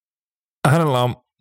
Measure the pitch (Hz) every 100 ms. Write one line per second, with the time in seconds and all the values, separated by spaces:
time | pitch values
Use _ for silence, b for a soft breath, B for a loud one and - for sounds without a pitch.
0 | _ _ _ _ _ _ 127 160 156 127
1 | 123 110 _ -